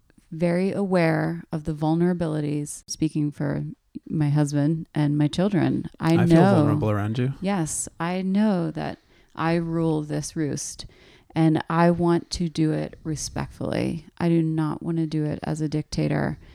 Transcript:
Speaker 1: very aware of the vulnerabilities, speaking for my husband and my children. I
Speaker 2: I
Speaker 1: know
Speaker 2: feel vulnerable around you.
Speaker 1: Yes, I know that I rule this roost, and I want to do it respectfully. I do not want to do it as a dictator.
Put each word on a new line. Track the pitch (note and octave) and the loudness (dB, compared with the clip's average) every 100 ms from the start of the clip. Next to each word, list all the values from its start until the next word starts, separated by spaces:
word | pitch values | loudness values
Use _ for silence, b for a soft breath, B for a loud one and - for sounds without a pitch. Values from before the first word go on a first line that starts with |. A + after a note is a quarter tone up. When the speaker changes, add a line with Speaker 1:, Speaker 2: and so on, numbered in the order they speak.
| _ _ _ | _ _ _
Speaker 1:
very | D#3+ E3+ F3 F#3+ | -4 0 0 0
aware | - G3 F3+ E3 D#3 D#3+ E3+ - | -2 0 2 2 2 -2 -4 -6
of | D#3+ D3+ | -6 -6
the | |
vulnerabilities, | D3+ D#3 E3 F3 F3+ E3+ D#3 D3 D3 D3 - - | -2 0 2 2 0 -2 -2 -2 -4 -6 -10 -10
speaking | - D#3+ D#3 D3 | -4 -2 0 -2
for | - C#3+ C#3+ D3 - _ - - | -2 -4 -4 -6 -12 _ -18 -6
my | D#3 D3 | -2 2
husband | D3 D3 D3 D3 E3 E3 - | 2 2 2 0 0 -4 -2
and | D3 D3 | 0 2
my | D3 | 0
children. | - G3 G3 C3 - - - | 0 0 2 0 0 -6 -4
I | D#3+ | 2
Speaker 2:
I | E3+ E3+ | 4 6
Speaker 1:
know | |
Speaker 2:
feel | E3 F#3 F#3 | 8 8 6
vulnerable | D3 G#2 G#2 | 4 2 2
around | G#2 G#2 A2+ | 0 0 0
you. | B2+ C3+ | -2 -2
Speaker 1:
Yes, | F#3 G3+ D#3 - - - | -2 -2 -2 -4 -8 -8
I | E3+ F3+ | -4 -2
know | F#3+ G3 A3 F#3 D#3+ | 0 2 4 2 -2
that | D#3 D3+ - b b b - | -4 -6 -8 b b b -4
I | D#3+ E3+ | 0 0
rule | E3 E3 E3 D#3 | 0 0 0 0
this | D3+ D3+ D3 E3+ | -2 -6 -6 -4
roost, | D3 C3 - - - b b b b E3 | -4 -4 -8 -12 -18 b b b b 2
and | D#3+ D#3 - | 4 4 0
I | E3 E3+ | 4 4
want | E3+ E3+ E3+ - | 4 2 2 0
to | - F3 | -4 -4
do | D3 D#3 | 0 0
it | D3+ - - | 0 -6 -8
respectfully. | D#3+ D3+ - D3 C#3 - - - B2+ E3 - - | -8 -8 -8 -8 -10 -8 -4 -2 -2 -6 -10 -4
I | E3+ | 0
do | E3 | 2
not | D#3+ D#3+ D#3 - | 2 -2 -4 -4
want | - E3 | -4 -4
to | D#3+ | -2
do | D#3 | -2
it | D3+ - | -4 -4
as | - D#3 | -6 -4
a | D#3 | -2
dictator. | D3+ - - D3+ D3 D3 D3+ b | -4 -4 -2 -2 0 -2 -6 b